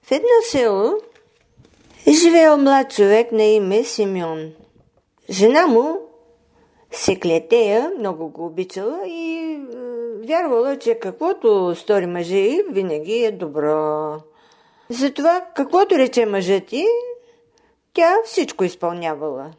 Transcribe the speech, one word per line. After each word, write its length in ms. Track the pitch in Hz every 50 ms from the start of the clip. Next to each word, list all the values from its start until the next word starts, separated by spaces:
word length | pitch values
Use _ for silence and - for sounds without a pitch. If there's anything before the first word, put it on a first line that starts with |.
В 100 | _ -
едно 160 | 254 302 440 480 480 466
село 500 | 466 466 - 277 240 220 202 190 208 254 381 427 - - _ _ _ _ _ _ _ _ _ _ _ _ _ _ _ _ _ _ - 302
живеел 480 | 302 320 339 339 330 339 320 311 302
млад 340 | 285 277 269 277 269 262 262
човек 420 | - - 202 196 208 220 233 240
на 100 | 233 214
име 420 | 214 214 214 214 196 185 196 220 269
Симеон. 680 | - - - 208 196 190 185 170 165 160 160 156 160 156 _ - _ _ _ _ _ _ _ _ _ _ _ _ -
Жена 360 | 190 185 196 226 269 311 359
му, 320 | 320 233 226 262 311 330 392 - - _ _ _ _ _ _ _ _ _ _ _ _ _ _ _ _
Секлетея, 1000 | - - - - 190 185 - 170 165 165 160 - 226 240 226 202 202 226 269 339 392 294
много 300 | 214 190 180 156 165 156
го 180 | - - 165
обичала 600 | 170 160 175 180 185 - 185 196 226 302 359 403
и, 480 | 349 330 330 330 320 320 330 320 320 311
е, 720 | 294 277 247 233 247 247 247 247 233 233 233 226 202 226
вярвала, 520 | 233 311 349 359 302 247 233 240 277 277 277
че 160 | - 226 226
каквото 800 | 226 - 190 - - 302 359 381 - - 226 208 196 185 175 170
стори 320 | 165 - - 208 202 180
мъжа 300 | 180 175 175 170 170 190
й, 260 | 196 196 220 285 359 415 370
винаги 540 | 220 196 190 180 156 151 151 175 220 240 233
е 80 | 220
добро. 840 | 208 180 180 151 139 156 147 151 151 156 156 151 151 151 156 151 151 156 156 _ _ _ _ _ _ _ _ _ _ _ _ _
Затова, 560 | 240 240 269 285 277 - 285 330 349 359 359 - -
каквото 440 | - 277 277 - 359 403 392 381 285
рече 280 | 262 247 - 247 233
мъжът 460 | 214 202 196 185 175 196 190 190 -
й, 140 | 220 269 359 440 480 480 494 494 480 - _ _ _ _ _ _ _ _ _ _ _ _ _ _ _
тя 220 | - 330 330 370 440 453
всичко 400 | - - 381 285 - - - 190
изпълнявала. 840 | 175 - _ 180 170 175 175 170 160 156 143 151 151 135 127 135 147 165